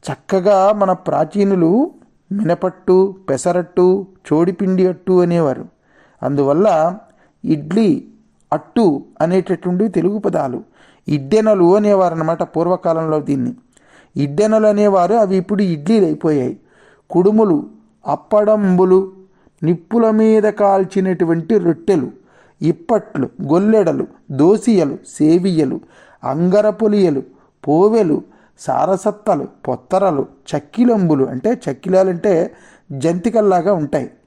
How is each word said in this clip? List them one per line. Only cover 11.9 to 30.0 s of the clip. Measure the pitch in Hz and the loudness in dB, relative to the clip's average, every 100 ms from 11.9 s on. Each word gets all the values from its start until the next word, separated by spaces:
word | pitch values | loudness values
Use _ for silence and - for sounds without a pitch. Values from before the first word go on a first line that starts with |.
| 196 180 | 2 0
అన్నమాట | 165 151 165 | -2 -4 -4
పూర్వకాలంలో | 170 160 170 180 170 160 160 156 | -4 -4 -2 -2 -2 -2 -2 -4
దీన్ని. | 143 139 123 123 _ _ _ - _ - | -2 -4 -4 -8 _ _ _ -20 _ -6
ఇడ్డెనలు | 143 147 214 220 214 | -4 0 2 2 2
అనేవారు, | 208 208 196 175 | 2 2 2 2
అవి | 226 202 190 | 2 2 0
ఇప్పుడు | 180 202 | -2 -2
ఇడ్లీలు | 196 156 151 226 | -2 -2 0 2
అయిపోయాయి. | 170 151 165 151 123 - _ _ _ _ _ | 2 0 0 0 -2 -8 _ _ _ _ _
కుడుములు, | - 185 214 214 151 - - _ _ - | 0 2 4 2 0 -2 -18 _ _ -8
అప్పడంబులు, | 147 _ 214 208 214 196 185 185 185 190 - - _ _ _ | -8 _ 0 2 2 2 2 4 2 0 -12 -20 _ _ _
నిప్పుల | 156 170 _ 233 226 | -2 -2 _ 0 2
మీద | 220 220 220 | 2 4 4
కాల్చినటువంటి | 208 208 202 196 185 196 190 180 170 165 160 220 | 2 0 0 0 0 -2 -2 -2 -2 -2 0 0
రొట్టెలు, | 170 160 - 180 123 - _ _ _ _ | 0 -2 0 -2 -2 -12 _ _ _ _
ఇప్పట్లు, | 156 165 - 220 - 151 123 - | -4 -4 -2 -4 -2 -8 -8 -8
గొల్లెడలు, | 139 165 208 220 170 139 - - _ | -2 0 2 2 2 -2 -8 -12 _
దోసియలు, | 135 156 208 208 202 147 - - | 0 2 2 2 0 0 -6 -16
సేవియలు, | - 156 170 185 160 135 - - - - _ | -2 2 2 0 -2 -2 -4 -12 -20 -20 _
అంగరపులియలు, | 123 143 180 202 214 208 220 208 180 139 - _ _ _ - | -8 -2 0 2 0 0 0 2 2 0 -6 _ _ _ -2
పోవెలు, | 151 202 226 185 147 - _ _ _ | 2 2 2 0 -2 -6 _ _ _
సారసత్తలు, | - 127 156 190 214 202 - 165 - _ - | -6 -4 -2 -2 -4 -6 -4 -4 -4 _ -10
పొత్తరలు, | 123 _ 190 | -10 _ -2